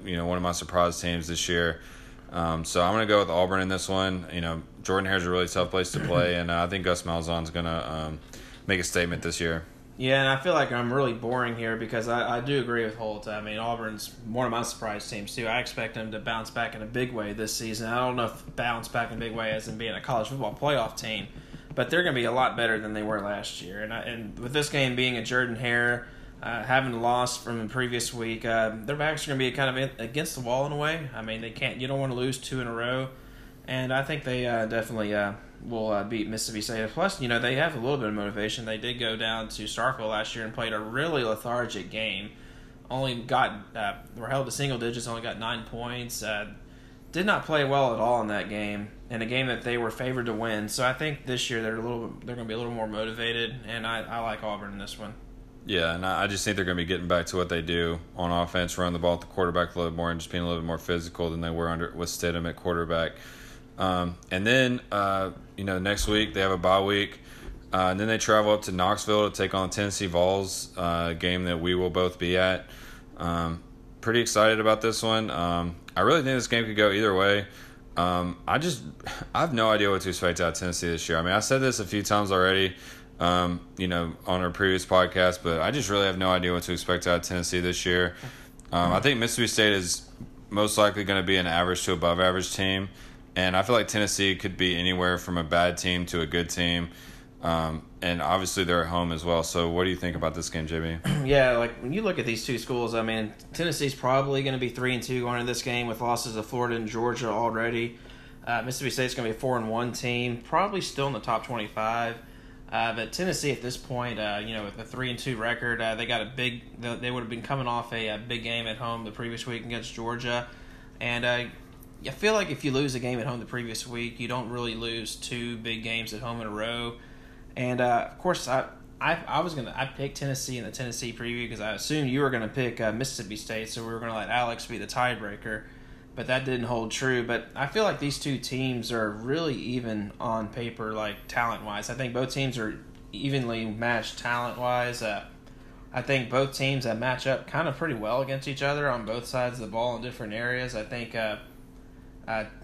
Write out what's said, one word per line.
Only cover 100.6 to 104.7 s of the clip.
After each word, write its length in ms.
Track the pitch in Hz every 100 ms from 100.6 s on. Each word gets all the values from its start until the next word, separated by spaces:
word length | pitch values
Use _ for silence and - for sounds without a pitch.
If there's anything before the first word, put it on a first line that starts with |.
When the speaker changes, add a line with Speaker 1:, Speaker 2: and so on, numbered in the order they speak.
| 78
Speaker 1:
J 120 | 82
B? 180 | 82 82 -
Speaker 2:
<clears throat> 140 | 147 135
Yeah, 320 | 143 127 120
like, 240 | 117 -
when 120 | 123
you 100 | 180
look 160 | 214 160
at 60 | 113
these 200 | 113 -
two 120 | 117
schools, 360 | 113 123 113
I 80 | 113
mean, 320 | 113 110 107 - -
Tennessee's 420 | - 170 143 139 -
probably 480 | 160 135 139 135
gonna 140 | 135 131
be 120 |
three 240 | 123